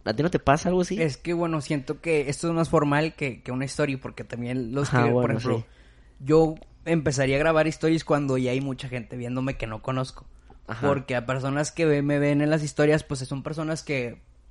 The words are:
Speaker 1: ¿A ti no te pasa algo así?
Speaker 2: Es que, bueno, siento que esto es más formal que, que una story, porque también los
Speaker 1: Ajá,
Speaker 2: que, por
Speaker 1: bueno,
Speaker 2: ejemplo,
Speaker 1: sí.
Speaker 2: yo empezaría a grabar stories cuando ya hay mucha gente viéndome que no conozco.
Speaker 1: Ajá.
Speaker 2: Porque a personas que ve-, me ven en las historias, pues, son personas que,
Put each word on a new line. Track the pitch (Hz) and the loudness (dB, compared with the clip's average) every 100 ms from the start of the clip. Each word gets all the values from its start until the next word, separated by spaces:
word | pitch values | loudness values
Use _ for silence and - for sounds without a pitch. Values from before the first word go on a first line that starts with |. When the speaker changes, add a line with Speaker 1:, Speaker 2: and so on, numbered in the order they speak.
Speaker 1:
¿A | - | -4
ti | 110 | 0
no | 151 | 2
te | 151 | 2
pasa | - 143 - | 4 2 4
algo | 180 | 0
así? | 180 180 | 0 0
Speaker 2:
Es | 160 131 | -2 -2
que, | - | -4
bueno, | 170 170 160 | -2 0 -2
siento | 139 151 131 151 | -2 -4 -4 -8
que | 170 160 135 | 0 0 0
esto | 143 170 | -2 -2
es | |
más | 165 160 | 0 2
formal | 156 147 143 160 | 2 4 2 0
que, | - 143 113 | -2 -6 -6
que | - | -6
una | 127 | -4
story, | 135 - 147 135 | -4 -2 -2 -2
porque | 127 - | -8 -12
también | 123 117 120 127 117 | -10 -8 -6 -4 -4
los | 131 139 | -2 0
Speaker 1:
Ajá, | 127 120 | 2 4
Speaker 2:
que, | |
por | |
Speaker 1:
bueno, | 123 123 123 | 4 2 0
Speaker 2:
ejemplo, | 120 117 | -2 -2
Speaker 1:
sí. | - - - - - - | -4 -16 -20 -20 -20 -10
Speaker 2:
yo | 135 156 160 160 - - | 2 4 4 0 -12 -12
empezaría | - 165 147 135 135 135 | -2 0 2 0 2 2
a | |
grabar | 156 160 156 | 4 4 2
stories | 160 160 165 | 2 2 2
cuando | - 147 143 131 | 2 0 2 0
ya | 127 | 0
hay | 127 | 0
mucha | 139 131 135 | -2 -6 -8
gente | 123 110 127 | -10 -10 -10
viéndome | 120 127 131 131 | -6 -4 -4 -4
que | 117 | -6
no | 110 | -8
conozco. | - 131 131 - - - - - - | -4 -4 -4 -8 -20 -20 -20 -20 -12
Speaker 1:
Ajá. | 113 139 | -4 0
Speaker 2:
Porque | 139 131 123 | 0 0 -4
a | 120 | -2
personas | 127 131 139 151 | -4 -2 -2 -2
que | - 160 | 0 2
ve-, | 147 | 2
me | 143 143 | 2 2
ven | 143 143 | 2 2
en | 147 | 2
las | 156 | 0
historias, | 151 - 151 156 | 0 2 4 4
pues, | - 139 | 0 -8
son | 127 139 | -6 -8
personas | 131 156 156 160 | -8 -6 -6 -6
que, | - 139 120 - - - - | -4 -4 -4 -8 -20 -20 -20